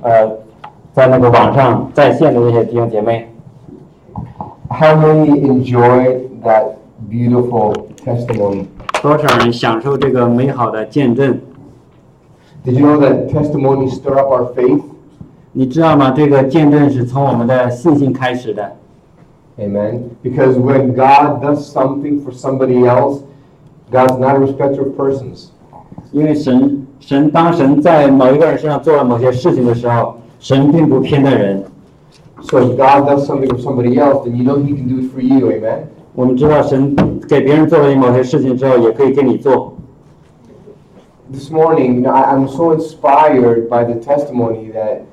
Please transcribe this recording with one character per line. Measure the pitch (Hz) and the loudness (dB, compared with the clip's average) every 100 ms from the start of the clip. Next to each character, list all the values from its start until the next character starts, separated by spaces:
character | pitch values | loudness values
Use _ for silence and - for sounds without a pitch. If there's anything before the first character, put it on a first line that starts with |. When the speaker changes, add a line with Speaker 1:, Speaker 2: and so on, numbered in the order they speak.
Speaker 1:
呃， | 120 113 110 - - - - - - | 2 2 2 -4 -16 -20 -20 -20 -8
在 | - 127 | 2 4
那 | 127 | 4
个 | 120 | 4
网 | 117 - | 4 2
上 | 139 131 - 127 | 2 2 0 -4
在 | - 139 | 2 2
线 | 123 151 | 4 2
的 | 120 | 2
那 | 120 | 2
些 | 117 | 0
弟 | 107 120 | 0 -2
兄 | 117 | -4
姐 | 110 | -4
妹。 | 110 117 - - - - - - - _ - - - - - - - | -2 -4 -8 -20 -20 -20 -20 -20 -20 _ -18 -16 -16 -16 -16 -16 -12
Speaker 2:
How | 120 156 156 | 0 4 4
many | 156 156 151 143 | 4 4 2 2
enjoy | 135 127 - 120 120 123 127 - - - | 2 0 0 2 4 4 2 -2 -8 -8
that | 113 110 - - - - 104 | 0 0 0 -8 -20 -20 -10
beautiful | 113 120 123 123 117 107 104 - - | -4 0 0 0 -2 -2 -4 -10 -14
testimony? | - 120 - 107 101 98 90 - - - | -8 -6 -4 -4 -4 -4 -10 -16 -10 -4
Speaker 1:
多 | 143 151 | 0 0
少 | 147 120 | 0 0
人 | 120 | 0
享 | 120 127 113 | 0 -2 -2
受 | 135 139 | -4 -2
这 | 139 | -2
个 | 123 120 | 0 0
美 | 120 139 | 0 -2
好 | 123 113 | -2 -4
的 | 107 110 | -4 -6
见 | 147 131 | -2 0
证？ | 120 139 110 - - - - _ _ _ _ _ _ _ - 127 | 0 0 -2 -6 -20 -20 -20 _ _ _ _ _ _ _ -12 -4
Speaker 2:
Did | 127 | 2
you | 147 | 2
know | 151 | 4
that | 135 123 - | 2 0 -2
testimony | 156 - 143 135 135 131 | -4 -2 -2 0 0 -2
stir | - 139 135 | -6 -2 0
up | 139 | 0
our | 127 120 - | 0 -2 -2
faith? | 127 147 - - - _ - _ _ | 0 0 -4 -20 -20 _ -20 _ _
Speaker 1:
你 | 131 131 | -4 -2
知 | 156 | 0
道 | 165 147 | 2 2
吗？ | 143 127 | 2 2
这 | 147 | 2
个 | 139 | 2
见 | 131 165 147 | 2 2 4
证 | 147 143 | 4 2
是 | 123 | 0
从 | 120 139 | -4 -2
我 | 139 | -2
们 | 120 117 | -2 0
的 | 131 123 | 0 -2
信 | 117 175 143 | -2 0 2
心 | 139 | 0
开 | - 127 | -2 -6
始 | 123 113 | -6 -8
的。 | 101 98 - _ _ _ _ - _ _ - | -8 -10 -12 _ _ _ _ -20 _ _ -12
Speaker 2:
Amen. | 101 101 104 120 123 - | -6 -4 -4 -6 -10 -10
Because | 127 135 131 123 | -8 0 2 2
when | 123 135 127 | 2 0 0
God | 117 135 139 147 120 | 0 4 4 2 -2
does | 143 143 - | -2 -4 -4
something | 139 131 143 147 143 | -4 -4 -4 -6 -6
for | 123 | -6
somebody | - 135 131 131 123 123 | -10 -8 -4 0 2 2
else, | 123 139 143 - - _ _ - - _ | 2 0 -4 -12 -20 _ _ -20 -20 _
God's | 123 131 127 | 0 2 2
not | 131 135 | 0 0
a | |
respecter | 135 - 143 139 | 0 -2 -4 -2
of | 139 - | -6 -4
persons. | 139 135 95 90 - _ _ - - - - | -4 -4 -8 -18 -20 _ _ -20 -20 -20 -8
Speaker 1:
因 | 143 | -2
为 | 151 | 0
神， | 147 131 127 143 143 - - | -2 0 2 2 -2 -10 -20
神， | - 139 151 | -4 0 0
当 | 160 170 | 2 0
神 | 165 135 147 | 2 2 2
在 | 160 160 139 | 4 4 4
某 | 135 131 | 4 4
一 | 147 | 4
个 | 156 | 2
人 | 139 | 0
身 | 151 | -4
上 | 139 | -4
做 | 143 147 | 0 0
了 | |
某 | 123 120 | 2 0
些 | 127 | 0
事 | 123 175 | 0 0
情 | 135 120 | 0 0
的 | 117 | -2
时 | 120 | -2
候， | 117 110 - - _ | -2 -2 -8 -20 _
神 | - 135 143 | -2 0 2
并 | 165 151 | 2 2
不 | 131 | 0
偏 | - 143 | 0 0
待 | 135 | 2
人。 | 117 101 98 - - _ _ _ _ - - | 2 0 -4 -8 -20 _ _ _ _ -20 -20
Speaker 2:
So | - 139 | -2 0
if | 117 | 2
God | 110 135 139 143 | 2 4 4 2
does | 143 139 | 0 -2
something | 139 135 | -4 -2
for | 120 | -4
somebody | - 120 120 139 | -4 -2 0 2
else, | 147 123 120 | 2 0 -2
then | 120 | -4
you | |
know | 123 143 | -2 0
he | 143 143 | -2 -4
can | 123 | -4
do | 127 | -6
it | 127 | -6
for | 131 | -4
you. | 127 135 113 | 0 2 2
Amen. | 110 110 110 - - - - | -2 -4 -6 -10 -20 -18 -4
Speaker 1:
我 | 127 | -2
们 | 131 | 2
知 | 151 | 2
道 | 151 | 2
神 | 143 135 139 143 - - - | 0 0 0 0 -2 -4 -2
给 | 143 | 0
别 | 127 151 | 2 2
人 | 151 | 2
做 | 160 | 2
了 | 143 135 | 2 2
某 | 123 | 2
些 | 123 | 2
事 | 127 147 | 0 -2
情 | 131 123 | -2 -2
之 | 135 | 0
后， | 123 | 2
也 | 113 | 2
可 | 113 | 2
以 | 135 | 0
给 | 139 | 2
你 | 131 104 | 0 0
做。 | 143 127 - - - _ _ _ _ _ - - - - _ - _ _ - | 0 -2 -2 -18 -20 _ _ _ _ _ -20 -20 -20 -20 _ -20 _ _ -20
Speaker 2:
This | 135 143 | -18 -6
morning, | 160 160 160 127 123 | 0 2 2 0 0
you | |
know, | 131 | 0
I, | 135 131 135 | 0 0 0
I'm | 135 | -2
so | - 165 | -2 0
inspired | 156 - - 143 139 156 131 117 113 113 | 0 -4 -4 0 4 4 4 2 0 0
by | 120 117 | -2 -2
the | 117 | -4
testimony | - 143 120 123 117 110 113 | -2 -2 -2 -4 -4 -6 -10
that | 110 107 107 - | -8 -6 -6 -12